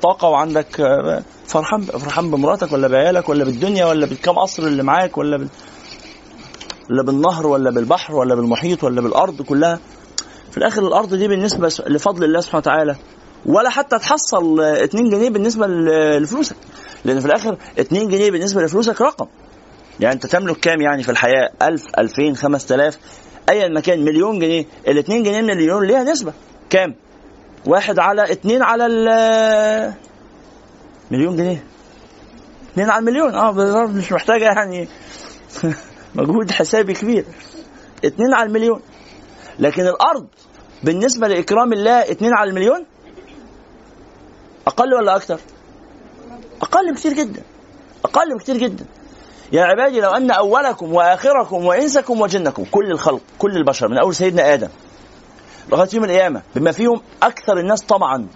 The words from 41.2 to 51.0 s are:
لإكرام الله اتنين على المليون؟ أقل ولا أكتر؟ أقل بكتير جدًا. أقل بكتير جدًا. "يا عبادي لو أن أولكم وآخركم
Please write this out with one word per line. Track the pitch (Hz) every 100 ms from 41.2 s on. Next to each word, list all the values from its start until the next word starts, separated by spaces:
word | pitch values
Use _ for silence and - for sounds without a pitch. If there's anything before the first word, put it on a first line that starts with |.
| 220
لإكرام | 180 170 214 247
الله | 208 214 240 190
اتنين | 170 220
على | 226 202
المليون؟ | 190 202 330 311 _ - - - - - - - - - - - - - - - - -
أقل | - 262
ولا | 254 208 190
أكتر؟ | - 160 - - - - - - - - - - - -
أقل | - 349 370
بكتير | 269 311
جدًا. | 285 262 - - - - - - -
أقل | - - 330 240
بكتير | - 247
جدًا. | 240 185 - - - - - - -
"يا | 147
عبادي | 175 202 269 247
لو | 196
أن | 208 254
أولكم | 196 202 240 277 226 165
وآخركم | 170